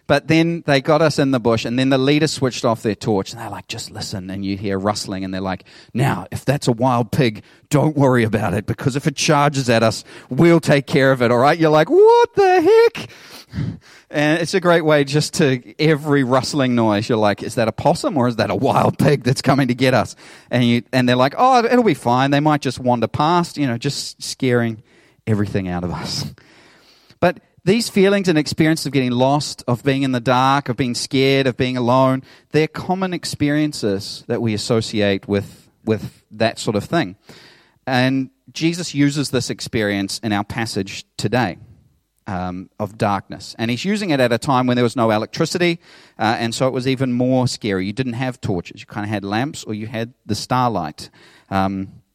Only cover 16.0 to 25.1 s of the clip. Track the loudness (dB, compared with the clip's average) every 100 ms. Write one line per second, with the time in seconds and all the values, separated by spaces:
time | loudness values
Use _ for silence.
16 | 2 2 2 2 0 0 0 2 2 2
17 | 0 2 2 0 -4 -2 -2 0 0 0
18 | -2 0 0 0 -2 0 0 2 2 2
19 | 2 2 0 -2 0 2 0 0 2 2
20 | 0 -6 -20 -20 -4 0 2 2 0 0
21 | 2 2 2 2 4 4 4 2 2 0
22 | 0 2 2 2 2 0 -2 -4 -2 0
23 | 0 0 0 2 0 -2 -4 -2 -4 -6
24 | -10 -12 -14 -4 0 2 0 -4 -14 _
25 | _